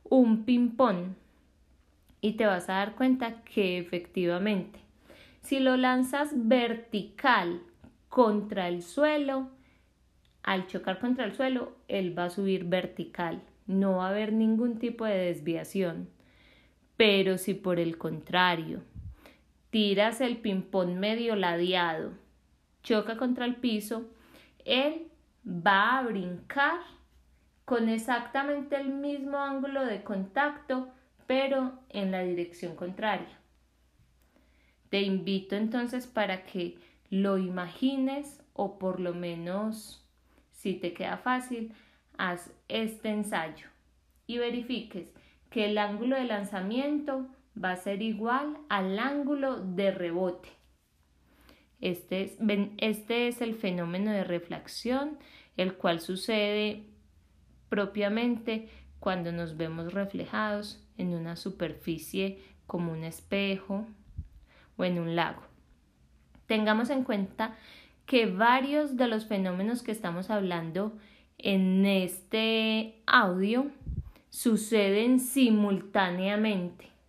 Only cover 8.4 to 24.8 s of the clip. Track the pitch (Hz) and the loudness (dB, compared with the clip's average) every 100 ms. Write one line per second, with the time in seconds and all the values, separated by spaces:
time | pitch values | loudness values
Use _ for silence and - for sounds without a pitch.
8.4 | 208 202 180 175 - - 302 302 277 269 | 0 -2 -2 -4 -4 2 2 2 0 -2
9.4 | 262 - - _ _ _ _ _ _ _ | -4 -12 -20 _ _ _ _ _ _ _
10.4 | - 190 185 185 190 185 247 254 214 - | -2 -2 -2 -4 -4 -2 0 0 -2 0
11.4 | 262 254 - - - 196 185 165 175 180 | 0 -2 -4 -12 -6 -2 -2 -2 -4 0
12.4 | 196 190 175 185 180 - 165 - 170 170 | 0 0 0 0 -2 -6 -10 -4 -4 -6
13.4 | - _ - 190 196 185 185 202 214 220 | -12 _ -2 2 4 2 0 0 0 2
14.4 | 220 220 240 226 240 233 220 190 180 165 | 4 4 2 0 -4 -2 0 0 0 -2
15.4 | 151 165 160 196 180 165 180 - _ _ | -2 -4 -4 -2 -2 -4 -10 -16 _ _
16.4 | - - _ _ _ - 220 196 190 185 | -20 -20 _ _ _ 4 6 6 4 2
17.4 | 202 190 185 175 165 165 160 156 - 175 | 0 -2 0 0 0 -2 -6 -6 0 4
18.4 | 180 165 160 147 - - - - - - | 4 2 -2 -8 -12 -14 -14 -16 -20 -20
19.4 | _ _ _ 220 202 196 214 226 254 233 | _ _ _ 2 4 4 4 2 -2 -2
20.4 | 214 190 185 190 180 180 208 226 233 208 | -2 -2 0 0 0 0 0 0 0 0
21.4 | 180 170 180 185 170 160 - 180 _ _ | 2 2 2 2 2 0 -6 -10 _ _
22.4 | _ _ _ _ - 214 208 226 254 247 | _ _ _ _ 0 0 0 -2 0 0
23.4 | 247 240 240 214 208 226 226 - - - | -2 -2 0 -2 -2 -8 -8 -18 -20 -20
24.4 | - _ - 254 | -20 _ 0 2